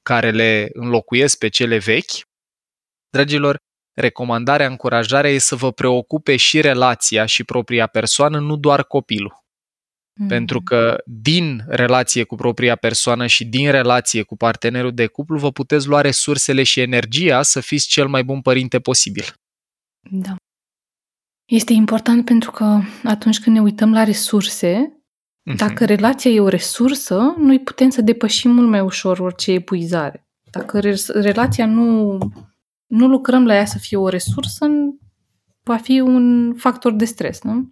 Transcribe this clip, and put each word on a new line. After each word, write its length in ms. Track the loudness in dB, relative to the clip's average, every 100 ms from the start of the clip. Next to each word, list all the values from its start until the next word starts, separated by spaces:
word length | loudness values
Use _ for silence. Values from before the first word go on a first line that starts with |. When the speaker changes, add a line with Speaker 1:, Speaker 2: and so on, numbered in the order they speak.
Speaker 1:
care 300 | -2 0 0
le 380 | 0 0 0 -4
înlocuiesc 640 | -8 -4 -2 0 0 0 0
pe 100 | -4
cele 300 | -2 -2 -2
vechi, 340 | 0 -2 -4 -12 -16 _ _ _ _ _ _ _ _
dragilor, 480 | -2 0 0 -2 -2 _ _ _
recomandarea, 720 | -4 -4 -4 -6 -4 0 0 -2
încurajarea 640 | -4 -2 -2 0 0 2
e 60 | 0
să 180 | -2 -2
vă 160 | -4
preocupe 640 | -2 0 -2 -2 -4 0 2
și 260 | 2 2
relația 640 | 2 2 0 0 -2 0 0
și 180 | -2
propria 440 | -4 -6 -2 -2 0
persoană, 520 | -2 -2 0 0 0
nu 160 | -4 -2
doar 280 | 2 2
copilul. 540 | 0 -4 -4 -6 -8 -14 _ _ _ _ _ _ _ -10
Speaker 2:
Mhm. 80 | -4
Speaker 1:
Pentru 340 | -4 -2 -4
că 360 | -2 0 2 -2 -8
din 580 | -6 0 0 0 -6 -4
relație 560 | 0 2 2 2 -2
cu 120 | -4 -4
propria 400 | -4 0 0 0
persoană 500 | -2 -2 -2 -2 0
și 180 | -2 -2
din 260 | 0 2
relație 520 | 2 2 0 0 -4
cu 120 | -6 -2
partenerul 580 | -2 -2 -4 -4 -4
de 140 | -4 -4
cuplu 300 | -6 -6 -4
vă 120 | -4
puteți 360 | -4 -2 -2 2
lua 140 | 2
resursele 640 | 2 0 -2 -2 0 0
și 160 | 0 0
energia 640 | 0 -2 -2 0 2 2
să 180 | 2 -2
fiți 280 | -4 -4 0
cel 200 | 0 0
mai 160 | -2
bun 180 | -2 -2
părinte 380 | 0 0 0 -2
posibil. 540 | -2 -2 -2 -6 -12 -16 _ _ _ _ _ _ -12
Speaker 2:
Da. 240 | -10 -8 -12 -18 _ _ _ _ _ _ _ _ _ -2
Este 280 | 0 4
important 520 | 2 2 0 2 2 4
pentru 260 | 2 0
că 280 | -2 2 2 0 -4
atunci 360 | -4 0 0 0
când 160 | 2 4
ne 60 |
uităm 320 | 2 2 2
la 100 | 4
resurse, 880 | 2 0 0 0 -2 -2 0 0 -2 -8 _ _ _ _
Speaker 1:
Mhm. 140 | -8 -4
Speaker 2:
dacă 280 | -2 0 2
relația 460 | 2 2 2 2
e 80 | 4
o 80 | 2
resursă, 840 | 0 -2 -2 0 0 -2 0 0 2
noi 220 | 4 4
putem 300 | 0 0 2
să 120 | 2
depășim 500 | 0 2 0 0 4
mult 160 | 4 4
mai 120 | 2
ușor 380 | 0 -2 -2 -2
orice 320 | -4 -4 -2
epuizare. 760 | -2 -2 -4 -2 -4 -4 -10 _ _ _
Dacă 280 | -12 -6 -2
re-, 160 | 0 -2 -2
relația 520 | 0 0 0 0 0 0
nu, 520 | 2 2 2 0 -2 -6 -8 -20 _ _ _ -2
nu 220 | 2 4
lucrăm 380 | 4 4 4 4
la 100 | 4
ea 100 | 2
să 120 | -4
fie 200 | -4 -2
o 120 | -2
resursă, 580 | -2 -4 -6 -8 -2 0 0 -2 -6 _ _ _ _ _ _
va 140 | -4 -4
fi 220 | 2 2
un 540 | 4 4 4 4 0 -2
factor 340 | -2 -2 -2
de 120 | 0 -2
stres, 360 | -4 -8 -8
nu? 280 | -6 -6 -6